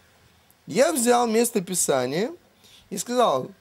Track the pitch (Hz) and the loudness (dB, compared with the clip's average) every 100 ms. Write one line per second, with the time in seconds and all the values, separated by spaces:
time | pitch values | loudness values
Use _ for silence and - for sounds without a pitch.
0 | _ _ _ _ _ _ - 147 302 311 | _ _ _ _ _ _ -6 0 2 2
1 | 233 240 240 220 233 214 180 180 - 139 | 2 2 2 2 0 -2 -4 -4 0 0
2 | 127 151 240 349 _ _ _ - - 190 | 0 -2 -4 -6 _ _ _ -20 -14 -12
3 | - 247 220 135 - - | -6 0 2 2 -4 -14